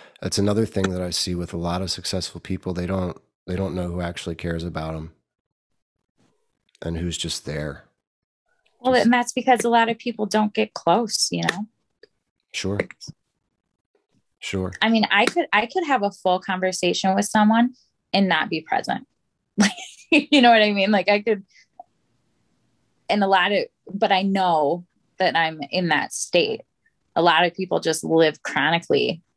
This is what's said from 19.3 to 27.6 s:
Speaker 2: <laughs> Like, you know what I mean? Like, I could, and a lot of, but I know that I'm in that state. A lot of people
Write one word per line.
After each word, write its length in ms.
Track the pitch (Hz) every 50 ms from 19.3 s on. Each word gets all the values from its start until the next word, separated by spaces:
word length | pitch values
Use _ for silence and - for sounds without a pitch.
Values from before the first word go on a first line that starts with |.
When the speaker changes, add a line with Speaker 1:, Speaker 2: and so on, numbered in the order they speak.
| _
Speaker 2:
<laughs> 260 | _ _ _ _ -
Like, 140 | 196 - - - - - - - - _
you 320 | 330 277 - - 294 285 247
know 80 | 240
what 120 | 233 220 214
I 100 | 208 208
mean? 180 | 202 190 202 214
Like, 160 | 196 180 202
I 140 | 208 208 208
could, 220 | 233 214 196 196 _ _ _ _ _ _ - - _ _ _ _ _ _ _ _ _ _ _ _ _ _ _ _ _ _ _ _ _ _ _ _ -
and 160 | 185 208 202
a 20 |
lot 240 | 196 196 185 180 202
of, 140 | 208 185 - - _ _ _ - 185
but 200 | 202 220 196 202
I 100 | 185 196
know 600 | 196 196 196 185 180 170 156 151 139 170 180 175 _ _ _ _ _ _ -
that 160 | 190 165 147
I'm 240 | 165 165 160 160 156 143 -
in 180 | - 185 180 170
that 240 | 156 139 - - -
state. 480 | - - - - 175 165 - - - - _ _ _ _ _ _ _ _ _ -
A 80 | 175 165
lot 240 | 175 160 160 180
of 80 | 175 170
people 260 | -